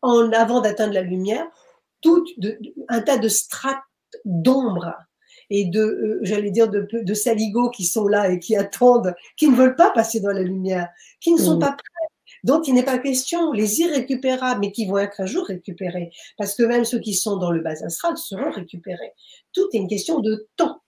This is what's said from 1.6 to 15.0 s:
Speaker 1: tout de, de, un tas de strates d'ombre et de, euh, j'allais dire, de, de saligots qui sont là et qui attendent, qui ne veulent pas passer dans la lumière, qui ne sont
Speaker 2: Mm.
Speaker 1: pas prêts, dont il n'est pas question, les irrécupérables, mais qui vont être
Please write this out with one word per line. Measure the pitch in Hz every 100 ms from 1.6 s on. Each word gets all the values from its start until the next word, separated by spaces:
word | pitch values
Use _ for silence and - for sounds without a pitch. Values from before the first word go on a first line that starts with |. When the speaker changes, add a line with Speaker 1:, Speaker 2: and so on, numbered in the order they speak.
| _ _ _ _
Speaker 1:
tout | 320 339 339 -
de, | 202 214
de, | - - -
un | 233
tas | 220 269
de | 220
strates | - - - - 180 - _ _ - 220
d'ombre | 175 165 269 247 180 165 - _ _ _ - _
et | 202 190
de, | 185
euh, | 214 - 220 214
j'allais | 202 208 208
dire, | 185 220
de, | 202 196
de | 233 196
saligots | 214 - 220 214 208 247
qui | 240
sont | 185 226 202
là | 208 202
et | 180
qui | - 208
attendent, | 185 - 247 240 185 180 - -
qui | 302
ne | 254
veulent | 254 254
pas | 381
passer | - 220 226
dans | 202
la | 196
lumière, | 185 190 185 185 175 - _ _
qui | -
ne | 330
sont | 185 302
Speaker 2:
Mm. |
Speaker 1:
pas | 277
prêts, | 269 - - 640 _ _ - 185
dont | 311
il | 320
n'est | 254 254
pas | 254
question, | 277 254 - 339 330
les | 226 214 214
irrécupérables, | 339 294 - 262 262 262 254 226
mais | 202
qui | 196 208
vont |
être | 196